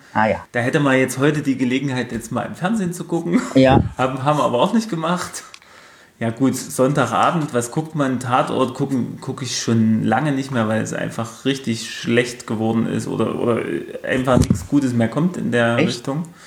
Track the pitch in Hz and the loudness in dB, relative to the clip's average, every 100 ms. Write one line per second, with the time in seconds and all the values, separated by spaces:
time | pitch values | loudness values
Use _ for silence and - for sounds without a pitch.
0 | - 110 110 92 - 120 120 151 143 131 | -6 0 2 0 -4 -2 0 2 4 4
1 | 131 127 143 151 139 131 127 131 143 127 | 2 2 0 2 0 0 0 0 -2 -4
2 | 117 117 - 120 98 104 175 226 180 170 | -4 -6 -6 -6 -6 -4 -2 0 -2 -4
3 | 165 170 165 208 - 135 131 135 - - | -4 -4 0 0 2 6 8 6 4 0
4 | 131 135 135 147 123 120 170 233 220 165 | -2 0 0 2 2 2 2 2 -2 -4
5 | 160 175 - - - - - - - - | -2 -4 -6 -12 -16 -20 -20 -20 -20 -20
6 | - - 113 113 135 127 - - 131 147 | -20 -6 -4 0 0 0 -4 0 2 2
7 | 120 101 120 170 143 120 120 - 156 147 | 2 2 2 2 -2 -2 -2 -4 -4 -2
8 | 135 127 123 127 151 113 127 - 143 135 | -2 -2 0 0 0 0 -2 -2 -2 -2
9 | 113 - - 120 120 - - 113 110 110 | -4 -8 -10 -8 -6 -6 0 2 4 4
10 | 107 110 151 135 131 127 110 110 110 - | 2 2 2 -2 -2 -2 0 0 -2 -4
11 | 107 - 113 - 135 135 - 113 - - | -6 -6 -8 -4 -2 -2 -2 -4 -6 -8
12 | - 117 120 - - 107 110 113 113 110 | 0 0 0 -4 -6 -2 0 0 0 -2
13 | 110 95 110 - 117 113 - 73 - - | -4 -2 -2 0 0 0 -2 -6 -6 -10
14 | - 127 131 123 - - - 143 131 117 | -4 -2 2 4 4 0 2 2 2 2
15 | 113 147 175 180 - 120 117 120 151 - | 0 2 0 0 -2 2 2 2 0 -2
16 | - 143 170 - | -4 -6 -6 -12